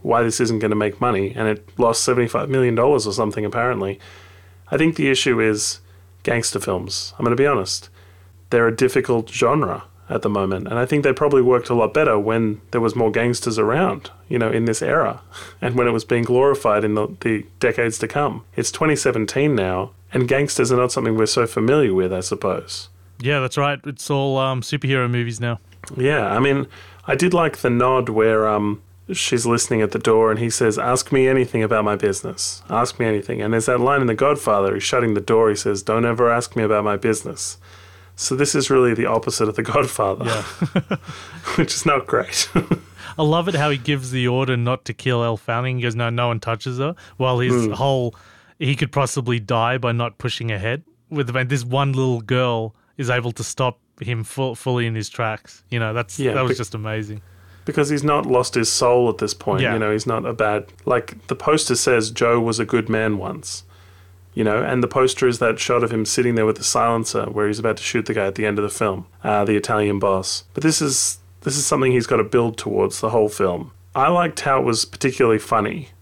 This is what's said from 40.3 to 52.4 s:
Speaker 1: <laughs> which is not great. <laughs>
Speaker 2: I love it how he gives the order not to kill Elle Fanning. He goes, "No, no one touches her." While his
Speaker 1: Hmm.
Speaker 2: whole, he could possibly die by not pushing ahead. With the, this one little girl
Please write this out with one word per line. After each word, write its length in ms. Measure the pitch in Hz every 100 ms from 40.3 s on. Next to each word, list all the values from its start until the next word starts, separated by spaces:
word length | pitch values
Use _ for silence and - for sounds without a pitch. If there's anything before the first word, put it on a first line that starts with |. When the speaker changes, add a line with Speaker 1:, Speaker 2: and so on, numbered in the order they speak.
| 113 98 - 165 - - 190
Speaker 1:
<laughs> 600 | - - - 165 - -
which 180 | 165
is 100 | - -
not 200 | 139 -
great. 420 | 117 - - - 175 180 -
<laughs> 340 | - - - -
Speaker 2:
I 40 |
love 260 | 156 165 175
it 60 |
how 160 | 160 151
he 80 | 143
gives 320 | 117 143 127
the 160 | 127 123
order 280 | 123 131 123
not 280 | 120 131 -
to 80 |
kill 280 | 117 131 120
Elle 140 | 117 110
Fanning. 400 | - 117 127 127
He 60 |
goes, 120 | 120
"No, 160 | 113 117
no 180 | 117 123
one 120 | 113
touches 380 | - 113 - 123
her." 160 | 139 180 - -
While 220 | 127 123
his 280 | 127 123 113
Speaker 1:
Hmm. 60 |
Speaker 2:
whole, 420 | 101 139 135 120 - - - _ _
he 160 | 143
could 160 | 135 139
possibly 460 | - 131 - 120 120
die 400 | 104 120 117 127
by 140 | 120
not 260 | 117 117 -
pushing 320 | 123 - 117
ahead. 320 | 104 107 135 - _ _
With 220 | 151 123
the, 120 | 127
this 200 | 123 139
one 280 | 120 131 139
little 280 | 131 131 120
girl 540 | 107 127